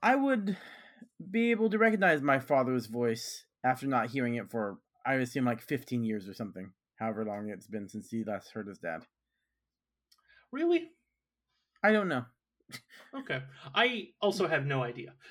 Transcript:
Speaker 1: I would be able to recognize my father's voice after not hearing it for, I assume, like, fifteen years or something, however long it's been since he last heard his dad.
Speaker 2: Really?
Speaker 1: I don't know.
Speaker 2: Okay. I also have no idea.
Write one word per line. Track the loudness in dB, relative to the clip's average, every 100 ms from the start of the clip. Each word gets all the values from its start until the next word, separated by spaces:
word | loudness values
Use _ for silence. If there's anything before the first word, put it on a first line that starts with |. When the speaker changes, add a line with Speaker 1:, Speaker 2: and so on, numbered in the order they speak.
Speaker 1:
I | 2 4
would | 2 0 0 -4 -8 -20 -20 -20 -20 -18 -4
be | 0 2
able | 4 2
to | 4
recognize | 4 6 4 4
my | 4 2
father's | 4 2 4 0 -2
voice | 0 0 0 -6 -14 -18 _
after | -2 0 0
not | 0 0
hearing | -2 -2 -2
it | -4
for, | -4 -4 -6 _ _ -2
I | 0
assume, | 0 0 0
like, | -2
fifteen | -4 -6 -4 -2
years | -2 -2 -6
or |
something, | -10 -10 -10 -16 _ _ -8
however | -6 -4 -4
long | -6 -8
it's | -10 -10
been | -10 -8
since | -12 -8
he | -6
last | -4 -6 -8
heard | -12 -12
his | -10
dad. | -10 -10 -12 _ _ _ _ _ _ _ _ _ _ _ _ _ -10
Speaker 2:
Really? | 0 2 2 0 _ _ _ _ _ _ _ _ 0
Speaker 1:
I | 4
don't | 4 2
know. | -2 -4 _ _ _ -20 -20 _ -20 -16 -12
Speaker 2:
Okay. | -6 -6 -8 -16 -4 2
I | 2 0 -8 0
also | 0 2 2
have | 2 0
no | 0
idea. | -2 -6 -14 -18 -16